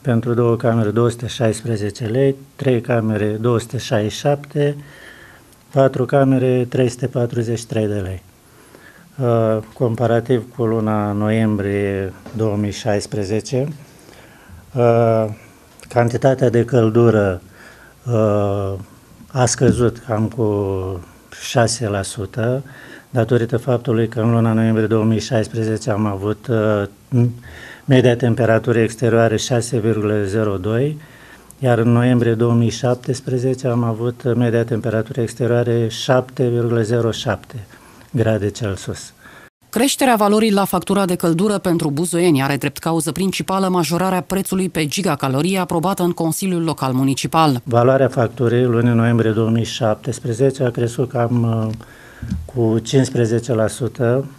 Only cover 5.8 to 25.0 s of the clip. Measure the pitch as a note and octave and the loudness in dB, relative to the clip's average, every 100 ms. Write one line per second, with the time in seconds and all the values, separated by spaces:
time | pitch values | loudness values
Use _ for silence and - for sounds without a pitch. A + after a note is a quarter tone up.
5.8 | C3+ B2+ B2 C#3+ C3+ C3 B2+ B2+ B2 C3+ | 2 4 0 2 4 4 2 0 0 0
6.8 | B2+ - C3+ C#3 A#2+ A#2+ A2+ A2+ - A2+ | 0 0 -6 -2 -2 -2 -4 -4 -4 -2
7.8 | G#2+ G#2 F#2 F#2 - _ _ - - - | -2 -2 -6 -8 -14 _ _ -20 -20 -20
8.8 | - - - - B2 A#2 A2 A2 G#2+ - | -20 -20 -20 -4 2 2 2 0 -4 -2
9.8 | B2 A2+ A#2+ A#2 A2+ B2+ G#2+ - A2+ A2+ | -2 0 2 2 2 -2 -2 -4 -2 0
10.8 | G#2+ G#2+ G#2 G#2 G#2+ A2 A2 G#2 G2 G2+ | 0 0 -2 -2 0 2 0 0 -2 -2
11.8 | G2+ G2 F#2+ - - A#2 A2 G#2 G#2 G2 | -2 -2 -6 -10 -14 -4 -2 -2 -4 -4
12.8 | A#2+ G2+ - G#2+ F#2+ G#2+ - B2+ C#3+ D3 | -2 -2 -2 -6 -4 -4 -2 -4 -4 -8
13.8 | - - - - - - - - - C3 | -18 -20 -20 -20 -20 -20 -20 -20 -10 2
14.8 | A#2+ A#2 A#2 A2+ A2 G#2+ - - - - | 4 4 4 2 0 -6 -16 -20 -20 -20
15.8 | - A#2 A#2+ A#2+ C3+ C3 B2+ A#2 A#2 C3 | -4 0 2 2 2 2 2 2 2 2
16.8 | A2+ A2 A#2 G#2+ G2+ F2 - - - - | 4 6 6 6 2 -2 -8 -20 -20 -20
17.8 | - - - A#2 G#2+ G#2 G2+ G2 G2 F#2+ | -20 -16 -4 0 2 2 0 -2 -6 -8
18.8 | F#2+ - - - - C3 B2 - B2 A2+ | -12 -20 -20 -20 -10 0 0 2 2 4
19.8 | A#2+ - - A2 G#2+ A#2+ A2 G2+ G2 G2 | 0 -2 -6 -2 -2 -2 -2 0 -2 -4
20.8 | F#2+ F#2 E2+ - - - - C3 A2+ - | -4 -8 -12 -20 -20 -16 -4 0 2 0
21.8 | A2 G2+ G2 - G2 - A2+ B2+ C#3 - | -2 -2 -4 -8 -10 -4 -2 -2 -6 -20
22.8 | - - - B2 A2+ A#2+ A2+ A2+ - A#2+ | -20 -20 -6 -2 2 2 0 -2 0 -2
23.8 | A#2+ A2+ A2 A2+ A2+ A#2 A2+ A2 A2+ A2 | 0 0 0 0 2 2 2 2 2 2
24.8 | A2 A2 | 2 2